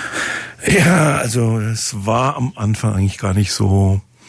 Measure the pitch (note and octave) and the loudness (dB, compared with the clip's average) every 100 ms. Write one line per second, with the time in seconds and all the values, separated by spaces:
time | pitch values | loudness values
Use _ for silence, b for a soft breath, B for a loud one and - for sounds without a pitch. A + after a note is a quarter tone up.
0 | B B B B B B - G3 E3+ F3 | B B B B B B 0 4 4 4
1 | D3+ D3 A#2+ A#2+ A#2 A2+ G#2+ A2+ - G#2+ | 4 0 -2 0 0 0 -2 -4 -6 -6
2 | G2 A#2 C3 D3 B2 - G#2 G#2 A2 G2 | -2 0 0 -2 -4 -2 -2 0 0 0
3 | G2 - G2 F#2+ G2 - G2+ G2 G2 G2 | 0 -2 -2 0 0 0 2 4 2 0
4 | - _ | -4 _